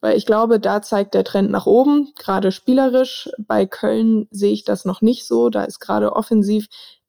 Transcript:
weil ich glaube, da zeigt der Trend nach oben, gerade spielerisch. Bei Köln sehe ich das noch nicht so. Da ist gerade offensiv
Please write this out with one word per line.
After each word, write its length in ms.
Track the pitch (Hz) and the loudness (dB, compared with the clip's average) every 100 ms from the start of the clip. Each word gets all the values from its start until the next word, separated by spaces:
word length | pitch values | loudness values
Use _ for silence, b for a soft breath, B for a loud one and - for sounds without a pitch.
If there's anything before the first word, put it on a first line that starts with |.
weil 160 | 220 214 | 0 0
ich 80 | 214 | 2
glaube, 340 | 214 226 226 | 0 2 2
da 220 | 208 208 | 0 -2
zeigt 320 | 208 208 202 | -2 -4 0
der 100 | 196 | -2
Trend 280 | 196 202 196 | 0 -2 0
nach 160 | 202 - | 0 2
oben, 440 | 220 277 294 277 - | 4 4 2 0 -8
gerade 340 | - 190 196 | -4 -2 -2
spielerisch. 800 | 185 - 254 269 254 254 - - - | -2 0 2 2 2 0 -6 -14 -14
Bei 300 | 208 214 190 | -4 -2 -2
Köln 600 | - 208 220 226 220 214 | -2 -2 0 2 2 -2
sehe 200 | 202 202 | -2 -2
ich 120 | 208 | 0
das 200 | - 196 | -2 -4
noch 180 | 190 185 | -4 0
nicht 260 | 220 247 - | 0 0 -2
so. 240 | - 240 | 0 2
Da 120 | 220 | 0
ist 160 | - - | -6 -10
gerade 340 | - 208 208 | -4 -2 0
offensiv 520 | - 214 220 202 214 214 B B B | -2 0 0 2 -2 -4 B B B